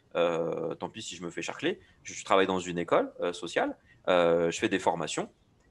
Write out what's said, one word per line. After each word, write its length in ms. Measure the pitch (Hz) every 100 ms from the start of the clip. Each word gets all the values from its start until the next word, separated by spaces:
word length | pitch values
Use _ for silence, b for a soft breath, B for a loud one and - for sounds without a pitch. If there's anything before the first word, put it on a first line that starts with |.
| _ -
euh, 580 | 87 82 82 80 80
tant 160 | 80 90
pis 100 | 110
si 160 | - 85
je 60 |
me 80 | 87
fais 100 | 85
charcler, 380 | 85 - 147 208 b b
je, 100 | -
je 120 | 98
travaille 220 | - 98 95
dans 120 | 92
une 180 | 90 87
école, 340 | 85 156 277 -
euh, 120 | 90
sociale, 440 | 87 85 - 180 - b b -
euh, 420 | 90 85 85 85
je 80 | 82
fais 100 | 113
des 100 | 95
formations 500 | 107 85 78 - 202 _ _ _ _